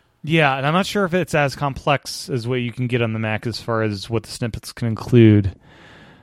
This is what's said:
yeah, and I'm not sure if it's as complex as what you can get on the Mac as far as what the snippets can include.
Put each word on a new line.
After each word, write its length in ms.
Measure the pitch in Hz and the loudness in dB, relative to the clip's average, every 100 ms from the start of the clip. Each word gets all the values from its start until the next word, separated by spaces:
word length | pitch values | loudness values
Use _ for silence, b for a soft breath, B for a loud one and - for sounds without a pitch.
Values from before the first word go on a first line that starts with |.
| _ _ | _ _
yeah, 340 | 247 165 147 135 | -2 2 2 2
and 80 | 139 | 0
I'm 60 | |
not 120 | 170 196 | 0 0
sure 200 | 208 190 | -2 -2
if 80 | |
it's 200 | 180 165 156 | -2 0 0
as 200 | 143 - | 0 -2
complex 760 | 147 131 - 139 - - - | -6 -4 0 -2 -2 -12 -6
as 180 | 135 113 | -6 -4
what 80 | 127 | -4
you 160 | 120 | -4
can 140 | 113 123 | -4 -2
get 140 | 123 | 0
on 120 | 117 | 0
the 60 | 110 | -2
Mac 280 | 110 107 120 | -2 -4 -4
as 140 | 107 | -8
far 220 | - 113 | -4 -2
as 260 | 110 101 - | -2 -4 -4
what 140 | 113 | -6
the 80 | - | -6
snippets 420 | - 120 - - | -8 -8 -8 -12
can 140 | - 117 | -6 -4
include. 640 | 107 - 123 113 104 95 - B B B B B B | -4 4 8 8 8 4 -4 B B B B B B